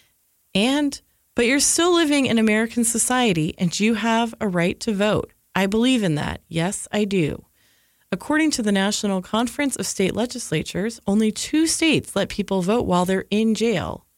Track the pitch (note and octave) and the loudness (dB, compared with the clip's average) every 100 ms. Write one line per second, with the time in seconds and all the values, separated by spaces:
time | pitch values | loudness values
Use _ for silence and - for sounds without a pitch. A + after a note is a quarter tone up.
0 | _ _ _ _ _ F#3+ A#3 C#4+ C#4+ - | _ _ _ _ _ 0 2 2 0 -4
1 | _ _ _ - A#3+ C#4 - - F4 E4+ | _ _ _ 0 2 4 2 2 4 4
2 | D#4 C#4+ C4 A3+ A3 G#3+ A3+ A3+ A3+ A3+ | 4 2 2 2 2 2 0 0 0 0
3 | - B3+ A#3+ E3 D#3 - F3+ - G#3+ A3 | 0 2 2 2 -2 -2 -2 0 0 0
4 | A3+ A3+ A#3 A3+ G3 F3 F3 - - G3 | 0 0 0 -4 -4 0 0 -2 -4 0
5 | G#3 G3 - _ _ F#3+ G3 A3 B3 C4 | 2 0 -2 _ _ -2 0 2 2 2
6 | F#3+ D3 - - - E3 F3 G3+ - G#3 | 2 -2 -4 -8 -8 -4 -2 -4 -6 -2
7 | G#3 F#3+ D3 - - _ _ _ _ _ | 0 0 0 -2 -12 _ _ _ _ _
8 | - F#3+ - D4+ D#4+ C#4+ G#3 G3 G3 G#3 | -10 -8 -2 2 2 0 0 2 0 -2
9 | G#3 F#3+ F3+ G#3+ B3 - C#4+ - F#3+ - | -2 -4 -2 -2 -2 -2 -4 -4 -6 -2
10 | F#3+ - B3 B3 - D#3 - E3+ G#3+ A#3 | -2 0 -4 -6 -6 -6 -4 -6 -6 -6
11 | - G3+ A3 G#3 - D4+ D#4+ D#4+ E4 F#3+ | -2 2 2 -2 -2 0 0 2 2 2
12 | - G3+ F#3 - F#3+ F#3+ F3+ A#3 - F3+ | 0 -4 -4 -4 -2 -2 0 0 2 0
13 | F3+ F#3+ - G#3 A3 G#3 A3+ F#3+ E2+ - | 2 0 -2 0 0 0 0 0 -4 -8
14 | _ | _